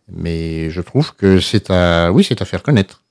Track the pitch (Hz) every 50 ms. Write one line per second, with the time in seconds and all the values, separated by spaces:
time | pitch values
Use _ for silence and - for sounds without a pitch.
0 | _ - 90 82 82 85 85 82 82 82 80 80 80 80 78 90 85 - - 127
1 | 156 - - - 101 98 95 92 87 - - 104 - - 95 90 87 87 85 85
2 | 85 85 95 151 196 - 123 - 92 - - 90 - - 151 - 95 - - _
3 | _ _